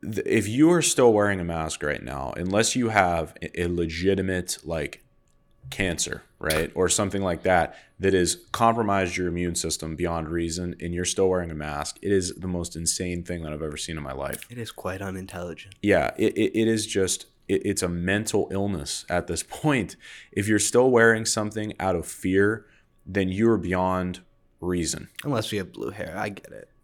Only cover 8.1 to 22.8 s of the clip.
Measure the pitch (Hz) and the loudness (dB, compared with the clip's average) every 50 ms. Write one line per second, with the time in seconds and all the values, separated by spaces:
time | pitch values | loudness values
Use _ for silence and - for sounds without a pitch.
8.1 | 95 92 87 85 - - - _ - - 117 113 113 117 113 104 101 98 95 90 | 6 6 4 4 0 -4 -8 _ -2 2 4 4 4 4 2 2 2 2 0 0
9.1 | 87 92 90 90 85 87 87 87 85 - - 82 80 - - 80 80 71 87 85 | -2 -2 -2 -2 -2 -2 -2 -2 -2 -2 -4 -4 -4 -4 -6 -8 -6 -4 -2 -2
10.1 | 85 82 80 76 82 85 85 85 80 87 90 90 82 - - 85 87 87 90 87 | -2 -2 -4 -4 -4 -2 -2 -2 -2 -4 -4 -6 -6 -6 -8 -6 -4 -2 -2 -2
11.1 | - - 98 92 92 90 87 85 80 76 73 76 73 73 73 - - - - - | 0 2 2 4 4 2 0 -4 -6 -8 -6 -6 -6 -6 -6 -8 -8 -8 -2 2
12.1 | 101 95 90 90 - - 85 92 90 87 85 85 - 80 85 82 - - 92 90 | 2 2 2 0 -6 -6 -6 -4 -4 -4 -4 -6 -8 -4 -2 -2 -2 -2 -2 -4
13.1 | 90 87 87 - 87 85 82 78 76 76 80 78 73 73 - - 82 78 73 67 | -4 -6 -6 -6 -8 -8 -6 -8 -8 -6 -6 -8 -8 -8 -8 -8 -8 -8 -8 -8
14.1 | 65 67 69 69 - - - - 120 123 113 107 - - - 92 92 95 98 98 | -8 -6 -6 -6 -8 -8 -12 -14 -12 -12 -12 -12 -12 -10 -8 -8 -8 -6 -8 -8
15.1 | 92 95 95 95 - 90 87 87 80 80 - - - _ - 101 98 87 71 60 | -8 -8 -10 -10 -10 -10 -10 -10 -10 -12 -14 -20 -16 _ 2 4 4 6 4 2
16.1 | - - 104 110 - - 107 - - 110 113 113 113 110 107 - - 101 95 90 | 0 0 0 0 2 2 0 2 2 2 2 4 2 2 0 -2 0 0 0 0
17.1 | - - - _ _ _ _ _ 98 - - 101 101 - - 90 87 87 87 90 | 0 -4 -6 _ _ _ _ _ 0 0 0 0 -2 -2 -2 -2 -2 -2 0 0
18.1 | 95 104 107 107 - 104 92 - - 98 98 101 101 82 71 - - - - - | 0 0 -2 0 0 0 0 0 -2 -2 -2 -2 -2 -4 -6 -6 -8 -8 -6 -2
19.1 | 87 90 87 - 85 80 - _ - - - 156 143 127 101 - - _ - - | -2 -2 -2 -2 -4 -6 -6 _ -12 -4 0 2 2 2 0 -2 -6 _ -18 -20
20.1 | - - - _ - - 101 104 110 104 101 - - 120 127 131 127 117 113 117 | -20 -20 -20 _ -4 -2 0 2 2 2 2 4 4 6 6 6 8 8 8 8
21.1 | 113 110 110 110 - 113 107 104 104 110 107 110 - _ - 95 90 87 - - | 6 4 2 -2 -2 -2 -2 -2 -4 -6 -6 -6 -6 _ 0 0 0 0 -2 -6
22.1 | - - - 95 92 95 98 104 110 113 - _ _ _ | -12 -4 -2 2 4 6 4 4 2 0 -6 _ _ _